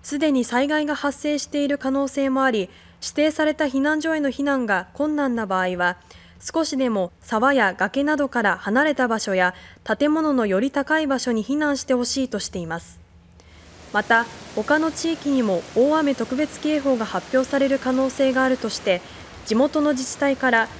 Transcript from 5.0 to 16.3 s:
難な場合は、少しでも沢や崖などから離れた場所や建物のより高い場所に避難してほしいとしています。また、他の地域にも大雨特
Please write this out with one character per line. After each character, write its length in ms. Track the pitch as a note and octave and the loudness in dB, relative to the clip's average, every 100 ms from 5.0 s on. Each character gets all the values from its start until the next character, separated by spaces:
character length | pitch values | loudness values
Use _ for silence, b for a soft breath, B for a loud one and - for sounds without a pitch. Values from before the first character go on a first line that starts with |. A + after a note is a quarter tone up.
| D4+ D4+ | -2 0
難 200 | C#4 A#3 | 0 -2
な 120 | G#3 | 0
場 120 | F#3+ | 0
合 100 | F#3 | 0
は、 280 | F3+ F3 F3+ B B B B | 0 0 -2 B B B B
少 240 | - D#4+ | -4 -2
し 140 | D#4 C4+ | -2 0
で 140 | C4 | 0
も 200 | G#3 F3 - | 0 -2 -6
沢 360 | - A3 B3+ C#4 | -4 2 2 4
や 180 | G3+ F3+ | 2 0
崖 280 | G3+ C4+ | -2 0
な 120 | C#4+ D4+ | 0 0
ど 140 | C#4+ | 0
か 140 | A#3+ | 0
ら 140 | G#3+ F3 | 0 0
離 240 | - A#3 | 0 2
れ 120 | D4+ C#4+ | 2 2
た 120 | B3 | 0
場 100 | A3 | 0
所 160 | - | 0
や 220 | F#3+ F3+ B B B | 2 2 B B B
建 300 | - G#3+ D4 | -4 0 2
物 200 | D#4 D#4 | 2 2
の 120 | C4 G#3+ | 2 2
よ 140 | F#3+ | 2
り 100 | C4 | 0
高 300 | C#4+ C#4 D#4 | -2 0 0
い 80 | D4+ | 0
場 100 | C4 | -2
所 140 | B3 | 0
に 120 | A3+ | -2
避 140 | G#3 C#4+ | 0 0
難 200 | D4+ C#4 | 0 -2
し 60 | |
て 120 | - B3+ | 0 0
ほ 100 | A#3+ | 0
し 200 | C4+ B3+ | -2 -4
い 20 | |
と 100 | G#3 | -4
し 100 | - | -6
て 120 | F#3+ | -8
い 80 | E3 | -6
ま 120 | E3 | -8
す。 200 | - - - - - - B B B B - | -8 -14 -20 -20 -20 -20 B B B B -4
ま 120 | G#3 | -2
た、 240 | G3+ A3+ - - - - | 2 2 2 -10 -8 -6
他 220 | G#3+ D4+ | 2 2
の 140 | D#4+ | 2
地 220 | D4+ E4 | -2 -4
域 160 | D#4+ C#4+ | -2 0
に 120 | C4+ | 2
も 220 | A3 F3+ - - | 2 0 -2 2
大 220 | C4+ D#4 | 4 4
雨 160 | C#4+ | 2
特 220 | C4 A3+ | 0 -2